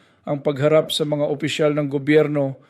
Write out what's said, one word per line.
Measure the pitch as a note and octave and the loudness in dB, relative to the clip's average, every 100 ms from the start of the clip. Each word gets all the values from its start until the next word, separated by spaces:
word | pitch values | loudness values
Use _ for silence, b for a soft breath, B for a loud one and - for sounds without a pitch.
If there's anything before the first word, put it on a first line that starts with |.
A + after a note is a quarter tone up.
| b b | b b
ang | - C#3+ | -8 -4
pagharap | D3 C3+ D3+ D#3 D#3 - | -4 0 2 2 2 -4
sa | |
mga | D3+ D3 D3 | -2 -2 -2
opisyal | C#3+ D3 - D3+ D3 | -2 -4 0 0 0
ng | C#3+ | -2
gobyerno | C#3+ C3+ D3+ D3+ D3 C3+ C3 b | -4 2 4 4 0 -2 -6 b